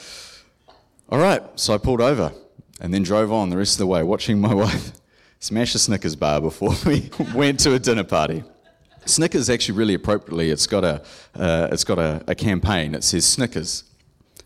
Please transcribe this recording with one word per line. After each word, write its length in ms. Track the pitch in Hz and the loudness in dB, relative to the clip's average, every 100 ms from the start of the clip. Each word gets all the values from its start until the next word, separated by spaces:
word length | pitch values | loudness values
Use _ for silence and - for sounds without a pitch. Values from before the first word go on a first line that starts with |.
| - - - - _ _ _ - _ _ _ | -20 -20 -20 -20 _ _ _ -20 _ _ _
"All 100 | 127 | 2
right." 240 | 185 147 - - | 2 2 -2 -6
So 180 | - | 0
I 40 | 104 | 0
pulled 220 | 127 123 | 2 2
over 320 | 120 139 78 - - - - - | 2 2 0 -4 -16 -20 -20 -12
and 120 | 87 | -4
then 100 | 95 | -2
drove 300 | 90 104 110 | 2 2 2
on 180 | 110 95 | 0 0
the 60 | 90 | 0
rest 180 | 101 | 0
of 40 | - | 0
the 80 | 92 | 0
way, 160 | 90 | 2
watching 360 | 82 104 - 101 | 0 -2 0 2
my 140 | 107 | 2
<laughs> 80 | 101 | 2
wife 300 | 110 - - - _ _ _ _ - | 2 0 -6 -16 _ _ _ _ -6
smash 280 | 104 120 | -2 -2
a 40 | 110 | 0
Snickers 380 | - 98 87 76 | 0 0 -2 -2
bar 240 | 76 73 | 0 0
before 340 | 78 - 95 - | 0 -2 -2 0
<laughs> 80 | - | 0
we 240 | 139 - - 135 | 0 -2 -6 -4
went 260 | 117 143 135 | 0 2 2
to 140 | 147 | 2
a 40 | 131 | 2
dinner 260 | 123 110 | 2 0
party. 380 | 90 85 76 82 - - _ _ _ - | 0 0 0 -2 -10 -18 _ _ _ -12
Snickers, 440 | - - 165 175 120 | -2 0 2 0 0
actually, 300 | 120 - 101 | 0 0 0
really 160 | 110 | 0
appropriately, 560 | 90 - 104 - 82 82 | 0 0 -2 -2 -2 0
it's 160 | 76 - | 0 0
got 160 | 104 | 0
a, 200 | 90 73 - - - - | 0 -2 -8 -20 -18 -4
uh, 320 | 90 82 82 | 0 2 0
it's 140 | 82 | -2
got 140 | - 90 | 0 0
a, 260 | 80 76 - | 0 -2 -4
a 80 | |
campaign. 600 | 92 110 92 - 95 76 | -2 0 0 0 0 -2
It 100 | 76 | -4
says, 200 | - 87 | -2 0
"Snickers, 600 | 82 - 120 - 87 - - _ _ _ _ - | 0 0 -2 -4 -8 -8 -12 _ _ _ _ -20